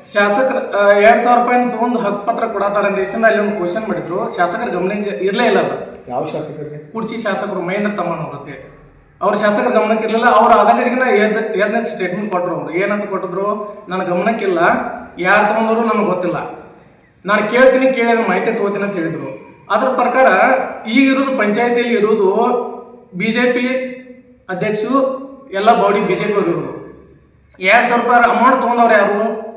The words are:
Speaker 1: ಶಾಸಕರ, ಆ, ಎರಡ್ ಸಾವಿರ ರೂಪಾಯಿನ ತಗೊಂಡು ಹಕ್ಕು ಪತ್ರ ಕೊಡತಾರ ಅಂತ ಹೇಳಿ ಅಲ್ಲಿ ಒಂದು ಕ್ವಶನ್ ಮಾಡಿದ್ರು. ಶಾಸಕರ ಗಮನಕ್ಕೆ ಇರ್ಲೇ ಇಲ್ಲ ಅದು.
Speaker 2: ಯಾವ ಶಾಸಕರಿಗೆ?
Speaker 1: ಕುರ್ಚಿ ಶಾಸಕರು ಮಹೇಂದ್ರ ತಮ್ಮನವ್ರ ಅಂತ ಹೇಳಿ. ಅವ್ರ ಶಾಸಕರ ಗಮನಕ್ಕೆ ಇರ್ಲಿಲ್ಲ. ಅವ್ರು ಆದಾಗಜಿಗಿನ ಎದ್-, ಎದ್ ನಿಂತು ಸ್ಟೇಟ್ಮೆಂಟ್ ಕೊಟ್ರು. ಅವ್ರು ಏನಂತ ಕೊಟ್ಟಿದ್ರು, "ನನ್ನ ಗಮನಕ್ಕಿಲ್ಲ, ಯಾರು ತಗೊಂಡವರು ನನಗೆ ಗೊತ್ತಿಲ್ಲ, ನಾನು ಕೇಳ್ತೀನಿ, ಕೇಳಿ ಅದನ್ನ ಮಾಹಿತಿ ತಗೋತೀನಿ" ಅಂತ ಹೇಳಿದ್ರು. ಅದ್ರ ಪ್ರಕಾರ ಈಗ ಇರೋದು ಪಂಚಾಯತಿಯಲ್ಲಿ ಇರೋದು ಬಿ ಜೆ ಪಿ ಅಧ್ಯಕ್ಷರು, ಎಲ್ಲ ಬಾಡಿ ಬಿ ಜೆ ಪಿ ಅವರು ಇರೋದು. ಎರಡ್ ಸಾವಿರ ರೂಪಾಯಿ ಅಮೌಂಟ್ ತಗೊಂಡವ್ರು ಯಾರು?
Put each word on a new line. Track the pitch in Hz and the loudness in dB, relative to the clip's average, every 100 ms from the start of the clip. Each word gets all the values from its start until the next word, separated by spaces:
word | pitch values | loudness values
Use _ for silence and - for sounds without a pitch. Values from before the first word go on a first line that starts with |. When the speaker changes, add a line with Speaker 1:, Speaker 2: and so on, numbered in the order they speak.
| - | -4
Speaker 1:
ಶಾಸಕರ, | 202 202 254 262 - - 202 | 0 2 2 0 -2 -2 2
ಆ, | 202 | 4
ಎರಡ್ | 202 214 233 | 6 6 6
ಸಾವಿರ | 240 240 | 4 2
ರೂಪಾಯಿನ | 247 247 247 | 4 2 0
ತಗೊಂಡು | 220 247 240 | -2 -2 0
ಹಕ್ಕು | 202 202 - | -2 -4 -4
ಪತ್ರ | 226 | -4
ಕೊಡತಾರ | 226 202 202 208 | -4 -2 -2 0
ಅಂತ | 202 | 0
ಹೇಳಿ | 190 185 226 | -2 -4 2
ಅಲ್ಲಿ | 226 202 | 2 2
ಒಂದು | 208 | -2
ಕ್ವಶನ್ | 196 175 175 202 | -2 -4 -4 -6
ಮಾಡಿದ್ರು. | 165 147 185 233 - | -6 -6 -6 -6 -2
ಶಾಸಕರ | 175 226 - | -2 -2 -4
ಗಮನಕ್ಕೆ | 180 185 208 202 190 | -4 -4 -4 -6 -4
ಇರ್ಲೇ | 190 214 | -2 0
ಇಲ್ಲ | 226 190 | 2 2
ಅದು. | - - - - - | 0 -6 -12 -16 -8
Speaker 2:
ಯಾವ | 123 | -8
ಶಾಸಕರಿಗೆ? | 156 156 151 - - - - | -6 -8 -10 -12 -12 -14 -12
Speaker 1:
ಕುರ್ಚಿ | 220 - 233 | -10 -8 -6
ಶಾಸಕರು | 202 190 202 185 | -4 -4 -4 -6
ಮಹೇಂದ್ರ | 170 202 208 | -4 -4 -4
ತಮ್ಮನವ್ರ | - 170 160 | -4 -6 -6
ಅಂತ | 147 139 139 | -8 -12 -16
ಹೇಳಿ. | 131 - - - - _ _ | -16 -18 -20 -20 -20 _ _
ಅವ್ರ | 196 | -2
ಶಾಸಕರ | 208 208 208 240 | 2 0 2 0
ಗಮನಕ್ಕೆ | 220 214 226 | 0 0 -2
ಇರ್ಲಿಲ್ಲ. | 226 226 | 0 2
ಅವ್ರು | 240 - 233 | 4 4 6
ಆದಾಗಜಿಗಿನ | 214 - 240 240 254 | 6 4 2 2 0
ಎದ್-, | 247 202 208 - | 2 2 2 0
ಎದ್ | - 190 208 | -2 -2 0
ನಿಂತು | 233 233 | -2 -4
ಸ್ಟೇಟ್ಮೆಂಟ್ | - 180 202 208 | -6 -6 -4 -4
ಕೊಟ್ರು. | 180 180 | -4 -4
ಅವ್ರು | 160 - | -6 -6
ಏನಂತ | 165 202 208 | -4 -2 -2
ಕೊಟ್ಟಿದ್ರು, | 208 190 180 180 202 220 - - - | -4 -6 -6 -4 -4 -4 -8 -14 -8
"ನನ್ನ | 185 | -6
ಗಮನಕ್ಕಿಲ್ಲ, | 175 180 208 226 190 170 180 - - - - - | -2 -2 0 -2 -2 2 2 0 -4 -10 -14 -4
ಯಾರು | 180 208 214 | 2 2 2
ತಗೊಂಡವರು | 220 220 226 226 | 0 0 0 0
ನನಗೆ | 214 | 0
ಗೊತ್ತಿಲ್ಲ, | 180 180 175 160 - - - - - _ _ _ | 0 -2 -2 -4 -8 -14 -20 -20 -20 _ _ _
ನಾನು | 185 208 214 | -2 0 2
ಕೇಳ್ತೀನಿ, | 240 262 262 262 | 6 6 6 2
ಕೇಳಿ | 233 233 | 2 2
ಅದನ್ನ | 226 196 | 2 2
ಮಾಹಿತಿ | 185 226 | 0 0
ತಗೋತೀನಿ" | 226 202 202 | -2 -2 -2
ಅಂತ | 196 | -4
ಹೇಳಿದ್ರು. | 185 160 - 135 - - - - | -4 -6 -6 -10 -14 -18 -20 -4
ಅದ್ರ | 214 262 | 0 0
ಪ್ರಕಾರ | 247 - 262 254 190 240 262 - - 214 | 0 0 4 4 4 2 2 -2 -8 0
ಈಗ | 254 269 | 2 4
ಇರೋದು | 269 277 - | 2 0 0
ಪಂಚಾಯತಿಯಲ್ಲಿ | 208 208 240 240 240 | 0 0 0 0 0
ಇರೋದು | 220 214 208 190 214 247 240 - - - - - 180 | 2 2 2 2 2 0 0 -4 -12 -16 -20 -14 -6
ಬಿ | 220 | -2
ಜೆ | 240 | 0
ಪಿ | 247 247 247 254 254 247 - - - _ - | 0 0 -2 -4 -6 -12 -18 -20 -20 _ -10
ಅಧ್ಯಕ್ಷರು, | 185 214 214 240 269 175 - - - - | -4 -4 -2 0 0 0 -4 -12 -18 -8
ಎಲ್ಲ | 190 220 226 | 2 4 4
ಬಾಡಿ | 202 208 | 2 0
ಬಿ | 180 | 0
ಜೆ | 185 | -2
ಪಿ | 208 | 0
ಅವರು | 202 170 | 0 0
ಇರೋದು. | 156 - - - - - - _ _ _ - | -2 -6 -12 -16 -20 -20 -20 _ _ _ -6
ಎರಡ್ | 185 226 240 | 2 4 4
ಸಾವಿರ | 240 | 0
ರೂಪಾಯಿ | 240 240 | 4 4
ಅಮೌಂಟ್ | 240 220 233 262 | 4 4 4 4
ತಗೊಂಡವ್ರು | 233 240 233 | 0 2 4
ಯಾರು? | 214 202 202 226 220 - | 4 4 0 -2 -4 -10